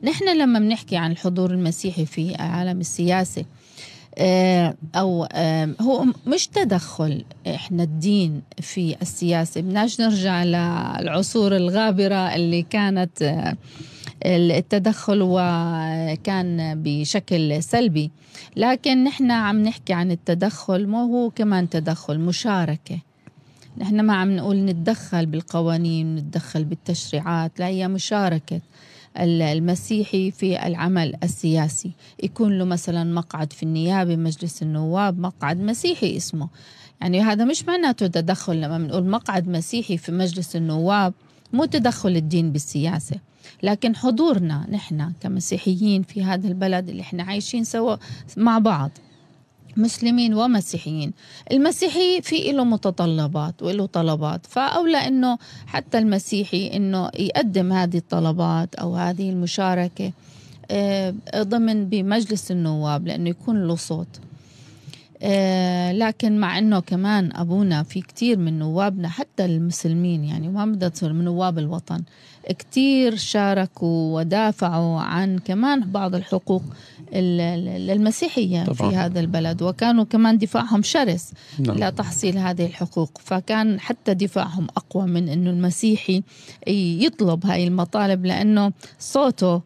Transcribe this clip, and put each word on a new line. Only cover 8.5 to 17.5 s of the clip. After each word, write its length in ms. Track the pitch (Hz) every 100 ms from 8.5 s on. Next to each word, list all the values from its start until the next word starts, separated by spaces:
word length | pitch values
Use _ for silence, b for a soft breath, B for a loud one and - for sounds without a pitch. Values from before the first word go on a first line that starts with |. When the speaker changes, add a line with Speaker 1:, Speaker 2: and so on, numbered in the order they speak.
| -
Speaker 1:
في 340 | 170 - 170 -
السياسة. 600 | 180 - 175 170 165 -
بدناش 400 | 180 196 226 214
نرجع 420 | 226 208 190 175
للعصور 1120 | 175 170 170 170 - - - 156 196 233 202 196
الغابرة 800 | 180 190 220 190 196 196 185 -
اللي 260 | 170 170
كانت، 600 | 170 214 202 190 180 -
آه، 360 | 151 165 80 - B B B B B B -
ال-، 260 | 180 175
التدخل 680 | 165 185 208 190 214 - 202
وكان 1600 | 185 180 180 170 170 165 160 160 160 160 - 190 180 170 160 156
بشكل 800 | 156 147 147 208 - 175 156